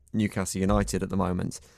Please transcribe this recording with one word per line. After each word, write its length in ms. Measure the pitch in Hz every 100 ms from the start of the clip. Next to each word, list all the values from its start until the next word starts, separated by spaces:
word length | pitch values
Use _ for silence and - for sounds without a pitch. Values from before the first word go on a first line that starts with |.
| _
Newcastle 480 | 107 104 - 92 95
United 420 | 95 104 101 95
at 80 | 95
the 60 | 95
moment. 420 | 92 90 87 - -